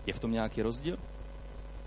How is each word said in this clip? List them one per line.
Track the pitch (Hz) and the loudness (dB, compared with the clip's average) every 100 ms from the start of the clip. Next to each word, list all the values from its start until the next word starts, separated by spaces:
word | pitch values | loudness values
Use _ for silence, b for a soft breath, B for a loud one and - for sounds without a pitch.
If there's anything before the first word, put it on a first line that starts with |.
| - | -2
Je | |
v | 92 | 0
tom | 117 | 2
nějaký | 113 110 - | 4 4 4
rozdíl? | 110 117 151 190 - - - - - - - - | 2 2 0 -2 -4 -8 -8 -8 -8 -8 -8 -8